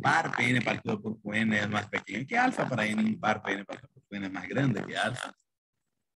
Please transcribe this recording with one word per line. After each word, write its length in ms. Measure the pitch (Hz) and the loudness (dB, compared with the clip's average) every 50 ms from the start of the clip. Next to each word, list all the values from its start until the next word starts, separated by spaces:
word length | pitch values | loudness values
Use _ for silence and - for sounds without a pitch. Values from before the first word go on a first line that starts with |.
par, 340 | - - 147 156 - - - | 2 4 4 4 2 2 0
P 140 | - 123 123 | 0 2 4
n 120 | 127 123 | 4 4
partido 400 | - - 107 - - - 113 104 | 2 2 0 0 -2 -2 -4 -2
por 160 | 104 110 - - | -2 -6 -8 -8
Q 120 | - 104 104 | -6 -2 0
n 240 | 107 113 110 107 104 | 2 2 2 2 2
es 120 | 104 104 | 2 0
más 180 | 104 104 104 104 | 0 -2 -2 -2
pequeño 400 | - 98 - - - 107 135 139 | -4 -6 -4 -4 -6 -6 -4 -2
que 100 | 233 233 | 0 2
alfa, 300 | 247 262 - - 151 135 | 2 2 2 0 -2 0
para 180 | 131 113 107 | 0 0 0
n 160 | 107 107 107 | 2 2 2
impar, 400 | 107 107 107 - - 107 107 104 | 2 2 2 2 2 0 0 0
P 120 | - 107 98 | 0 -4 -4
n 100 | 98 101 | -4 -6
partido 260 | - - 95 - - _ | -8 -12 -12 -14 -16 _
por 100 | - - | -20 -16
Q 120 | - 98 101 | -10 -8 -6
n 100 | 98 95 | -6 -6
es 60 | 92 | -6
más 140 | 92 90 92 | -8 -6 -4
grande 340 | 98 120 139 135 110 90 90 | 0 0 2 2 2 0 -2
que 120 | - 85 87 | -4 -2 -2
alfa. 360 | 98 110 123 - - 50 - _ _ _ _ _ _ _ _ _ _ _ _ _ _ _ _ | -2 -2 -2 -4 -8 -10 -10 _ _ _ _ _ _ _ _ _ _ _ _ _ _ _ _